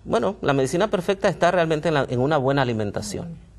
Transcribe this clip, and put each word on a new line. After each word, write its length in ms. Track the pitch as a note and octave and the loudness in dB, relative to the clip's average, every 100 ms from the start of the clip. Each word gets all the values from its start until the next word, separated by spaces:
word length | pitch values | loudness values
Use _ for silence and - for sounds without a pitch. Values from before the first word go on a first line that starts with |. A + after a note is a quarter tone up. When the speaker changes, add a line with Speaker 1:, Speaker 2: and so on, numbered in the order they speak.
Speaker 1:
Bueno, 320 | - A#3 G3+ - | -4 -2 -2 -2
la 120 | C#3 | 0
medicina 360 | C#3 C3 F3 G#3+ | 2 0 0 0
perfecta 400 | F#3+ E3+ G3 G3+ | 0 -2 0 0
está 220 | D#3 F3+ | 2 2
realmente 360 | F#3+ D#3+ D3+ E3+ | 2 2 0 0
en 60 | D3 | 0
la, 100 | B2+ | 0
en 100 | A#2+ | 0
una 180 | C3+ D#3 | 2 2
buena 240 | C3 C#3 | 2 2
alimentación. 680 | B2 A2 G#2 - G#2+ - - | 2 0 -4 -6 -8 -8 -10
Speaker 2:
Mm. 40 | - - | -14 -18